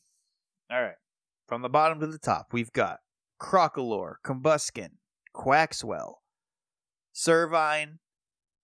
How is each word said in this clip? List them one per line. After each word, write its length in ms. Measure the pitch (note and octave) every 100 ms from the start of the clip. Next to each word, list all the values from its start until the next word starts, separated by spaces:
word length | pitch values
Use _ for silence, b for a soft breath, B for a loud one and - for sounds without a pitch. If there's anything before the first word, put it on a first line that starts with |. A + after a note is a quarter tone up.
| _ _ _ _ _ _ -
All 100 | B2
right. 160 | A2+ E2 _ _ _ _ -
From 140 | A#2+
the 80 | B2
bottom 320 | D3 D#3+ D#3
to 60 | D#3
the 120 | D#3
top, 280 | - F2+ -
we've 200 | A#2+ A2+
got 260 | B2+ F#2+ D#2 _ _ _ -
Crocolore, 720 | - F#3+ D#3 - B2 G2+ E2+ -
Combuskin, 680 | - C3 D3 D3+ - A#2+ F2+ _ _ _ _
Quaxwell, 800 | - A#2+ D3 D#3+ - A2+ F2 G1+ - _ _ _ _ _ _ _ _ _
Servine, 840 | - E3 E3 E3 E3 D#3 D3+ D3+ D#3+ _ _ _ _ _ _